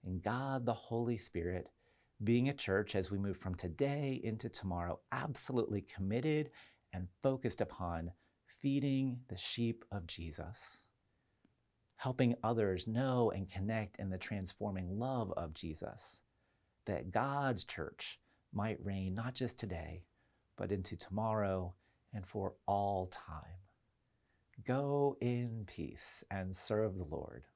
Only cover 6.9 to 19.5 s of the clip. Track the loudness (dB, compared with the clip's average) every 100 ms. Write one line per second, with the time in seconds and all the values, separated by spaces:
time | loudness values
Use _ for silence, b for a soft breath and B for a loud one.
6.9 | -6 -6 _ 2 2 0 0 -2 0 -2
7.9 | 0 -4 -8 b b _ -4 0 2 4
8.9 | 4 2 -2 -6 -6 -2 2 2 0 -4
9.9 | -6 -6 -6 -6 -6 -8 -6 -6 -8 -14
10.9 | _ _ b b b b _ _ _ _
11.9 | _ -4 4 6 6 4 6 6 4 2
12.9 | 2 4 6 6 4 -4 -2 0 0 -2
13.9 | -4 -4 -2 -2 -4 -4 -4 -2 -2 -2
14.9 | -2 0 0 0 -2 -4 -4 -6 -4 -6
15.9 | -8 -10 -10 _ _ _ _ _ _ -2
16.9 | -2 0 0 2 2 2 0 -4 -4 -6
17.9 | -6 -10 -10 b b b -2 -2 -2 -2
18.9 | -2 -2 -2 -4 -2 -4